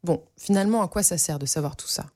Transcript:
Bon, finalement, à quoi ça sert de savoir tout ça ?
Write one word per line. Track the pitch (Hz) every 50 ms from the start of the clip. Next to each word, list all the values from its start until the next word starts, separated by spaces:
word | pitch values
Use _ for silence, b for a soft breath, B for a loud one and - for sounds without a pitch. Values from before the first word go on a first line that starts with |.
| -
Bon, | 175 156 - - _ _
finalement, | - - - 202 196 196 208 226 226
à | 202
quoi | 170 - 208 196
ça | - 180 156
sert | - - 156
de | 139 139
savoir | 131 - 160 147 143 139
tout | - -
ça ? | - - - - 143 _